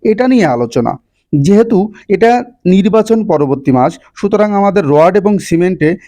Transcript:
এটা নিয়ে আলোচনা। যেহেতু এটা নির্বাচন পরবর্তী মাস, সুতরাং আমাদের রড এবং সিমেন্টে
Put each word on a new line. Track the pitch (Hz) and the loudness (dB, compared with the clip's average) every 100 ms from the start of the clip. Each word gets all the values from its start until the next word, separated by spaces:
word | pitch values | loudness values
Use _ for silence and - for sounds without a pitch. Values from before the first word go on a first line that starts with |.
| 226 | -2
এটা | 214 254 | 0 0
নিয়ে | 254 160 | 2 0
আলোচনা। | 127 120 127 117 - _ _ - | 0 -2 -2 -4 -6 _ _ -6
যেহেতু | 147 143 202 226 196 214 - - | -2 2 2 2 0 -2 -6 -4
এটা | 190 226 240 - _ 175 | 0 0 0 -4 _ 0
নির্বাচন | 190 202 220 220 226 190 | 2 2 0 0 -2 0
পরবর্তী | 156 139 135 139 | -2 0 -2 0
মাস, | 127 139 165 _ | 0 0 -4 _
সুতরাং | - 202 208 214 202 | -8 -4 0 0 0
আমাদের | 202 196 147 | 0 0 0
রড | 147 170 190 | 2 2 2
এবং | 196 196 | 0 -2
সিমেন্টে | - 165 180 185 151 185 | -2 -2 -2 0 -2 -4